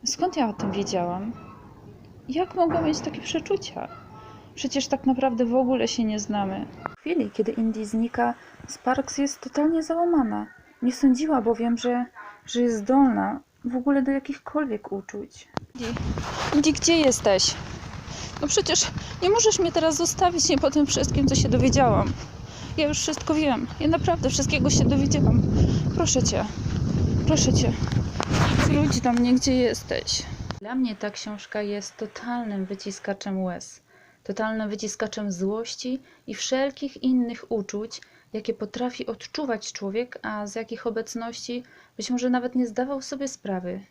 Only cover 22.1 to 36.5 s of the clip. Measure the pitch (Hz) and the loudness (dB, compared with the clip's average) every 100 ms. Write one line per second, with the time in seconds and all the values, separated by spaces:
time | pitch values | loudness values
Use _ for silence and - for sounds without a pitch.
22.1 | - - - - - - - 294 294 - | -2 -8 -14 -14 -14 -10 0 0 0 -2
23.1 | 302 - 311 311 254 - - 311 320 - | -4 0 2 2 2 -2 -2 2 2 4
24.1 | 330 254 - 269 294 294 - - 285 277 | 2 2 0 2 2 4 4 4 4 4
25.1 | 294 285 - - - - - - - 330 | 4 6 4 4 4 4 4 0 0 2
26.1 | 262 - - 208 - - - - - - | 2 2 0 -2 -4 -4 -2 0 2 2
27.1 | - - 311 - - 226 220 - - - | 2 2 4 4 4 2 0 0 0 0
28.1 | - - - - - - 285 294 254 247 | -2 -2 2 2 4 4 4 2 2 0
29.1 | 240 240 254 285 254 240 - - - - | 2 4 4 4 2 2 0 -4 -6 -4
30.1 | - - - - - 202 254 247 208 208 | -6 -6 -10 -12 -12 -8 -2 -2 -2 -8
31.1 | 202 - 208 - 214 208 202 208 - 214 | -8 -12 -12 -10 -8 -6 -8 -10 -12 -12
32.1 | - 233 240 233 202 190 196 202 196 - | -10 -8 -6 -6 -6 -6 -8 -10 -10 -8
33.1 | 196 - 196 185 175 - - _ _ _ | -8 -6 -4 -4 -6 -12 -20 _ _ _
34.1 | _ - 196 220 220 214 208 214 - 214 | _ -10 -4 -2 -2 -4 -6 -8 -4 -6
35.1 | 214 208 180 190 214 233 - 254 262 - | -4 -6 -2 -2 -2 -6 -8 -6 -6 -8
36.1 | _ - 208 - | _ -12 -8 -2